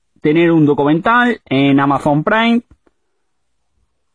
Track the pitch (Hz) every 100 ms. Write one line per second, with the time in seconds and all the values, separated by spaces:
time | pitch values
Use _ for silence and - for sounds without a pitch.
0 | _ _ 151 160 170 165 147 143 143 165
1 | 233 240 240 - - 135 139 139 139 135
2 | 156 151 151 214 226 233 - _ _ _
3 | _ _ _ _ _ _ _ _ _ _
4 | _